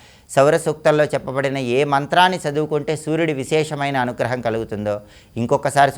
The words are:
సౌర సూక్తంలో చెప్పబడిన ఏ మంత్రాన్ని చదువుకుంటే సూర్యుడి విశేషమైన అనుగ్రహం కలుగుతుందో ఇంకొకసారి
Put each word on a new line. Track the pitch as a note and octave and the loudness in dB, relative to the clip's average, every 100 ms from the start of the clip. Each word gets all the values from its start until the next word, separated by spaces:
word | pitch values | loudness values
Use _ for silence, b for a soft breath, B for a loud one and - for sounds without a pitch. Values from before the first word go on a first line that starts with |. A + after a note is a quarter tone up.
| B B B | B B B
సౌర | - C#3 D#3+ | 4 4 4
సూక్తంలో | D#3+ D3+ E3 D3+ | 0 0 2 2
చెప్పబడిన | D3 C#3 C3 C3+ C#3 C3+ | 2 -2 -4 -4 -2 -2
ఏ | B2 B2 | 0 0
మంత్రాన్ని | C#3+ C#3 C#3+ D#3+ F3+ F#3 D3+ | 2 0 2 2 4 2 -4
చదువుకుంటే | D3 D3+ D3+ D3 D3+ | -2 -2 -2 -2 -4
సూర్యుడి | - D#3+ E3 | -2 -2 0
విశేషమైన | C3+ B2+ D#3 D3+ D3 C#3+ C#3 | -2 -2 0 0 -4 -2 -2
అనుగ్రహం | B2 A#2+ B2 B2+ | -2 -2 -4 -2
కలుగుతుందో | A#2 A2 A2+ G#2 G#2 G#2 B B B - | -2 -4 -4 -4 -4 -4 B B B -6
ఇంకొకసారి | A#2 C#3 C#3+ C#3 C#3 | 0 0 0 2 2